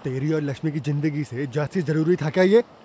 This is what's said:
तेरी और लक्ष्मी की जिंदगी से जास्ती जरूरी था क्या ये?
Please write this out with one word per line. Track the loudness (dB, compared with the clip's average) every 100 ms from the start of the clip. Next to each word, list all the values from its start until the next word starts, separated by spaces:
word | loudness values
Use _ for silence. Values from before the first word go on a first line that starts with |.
तेरी | -6 -4 -2
और | -2
लक्ष्मी | -2 -4 -4
की | -4
जिंदगी | -2 -2 -2 -2
से | -4 -6 -6
जास्ती | -4 -2 -2
जरूरी | 0 0 2 0
था | 0
क्या | 2
ये? | 6 6 4 -6